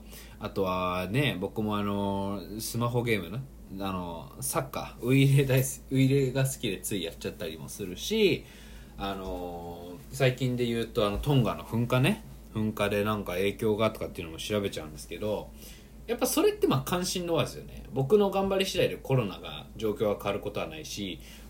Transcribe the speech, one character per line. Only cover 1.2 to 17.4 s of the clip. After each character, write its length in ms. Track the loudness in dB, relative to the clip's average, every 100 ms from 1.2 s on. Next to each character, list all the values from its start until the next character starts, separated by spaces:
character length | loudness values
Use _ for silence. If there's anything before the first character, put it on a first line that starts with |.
| 2 0
僕 220 | -4 -2
も 160 | 0 0
あ 60 |
の 580 | 0 0 0 0 -2 -4
ー、 180 | -6 -8
ス 180 | -4 -2
マ 120 | 0
ホ 140 | 0
ゲ 140 | 2 0
ー 60 |
ム 60 | -2
の、 580 | -8 -10 -14 -12 -6 -4
あ 40 |
の 400 | -4 -4 -8 -12 -8
ー、 60 |
サ 160 | -2 -2
ッ 100 | -2
カ 280 | -6 -8 -4
ー、 40 | 4
ウ 100 | 6
イ 180 | 8
イ 40 | 8
レ 80 | 6
大 160 | 4
好-、 60 | 2 -4 0
ウ 60 | 4
イ 80 | 6
イ 40 |
レ 220 | 6 4
が 100 | 2
好 160 | 0 0
き 100 | -4
で 100 | -4
つ 180 | -4 -4
い 60 | -4
や 80 |
っ 20 | -6
ち 140 | -8
ゃ 20 |
っ 40 | -6
た 120 | -8
り 100 | -8
も 120 | -10
す 160 | -8 -8
る 100 | -6
し、 480 | 0 4 4 4 -4 -18 -18 -16 -14 -8
あ 180 | -6 -6
の 760 | -6 -6 -6 -8 -10 -10 -12 -14 -8
ー、 40 | 2
最 200 | 2 4
近 220 | 0 2
で 80 | 0
言 160 | 0
う 40 | 0
と、 200 | 2 2
あ 20 |
の、 100 | 2
ト 140 | 4
ン 100 | 4
ガ 120 | 4 0
の 80 |
噴 240 | -2 -2 2
火 140 | 4
ね、 240 | 4 2 -4 -18 -8
噴 200 | -2 -2
火 160 | 0 2
で 160 | 2 2
な 100 | 0
ん 80 |
か 100 | -2
影 200 | 0 0
響 240 | 2 2 4
が 140 | 2
と 100 | 2
か 60 | -8
っ 20 |
て 100 | -6
い 60 | -8
う 20 |
の 60 |
も 60 | -8
調 200 | 0 0
べ 100 | 0
ち 120 | -4
ゃ 20 |
う 40 | -10
ん 40 |
で 60 | -12
す 100 | -12
け 120 | -6
ど、 320 | -4 -4 -6 -14 -18 -18 -18 -12 -4
や 120 | 0
っ 20 |
ぱ 60 | 2
そ 160 | 4
れ 100 | 4
っ 40 | 4
て 120 | 2
ま 120 | 2
あ 20 |
関 240 | 0 -2 -2
心 200 | -2 0
の 100 |
輪 80 | 0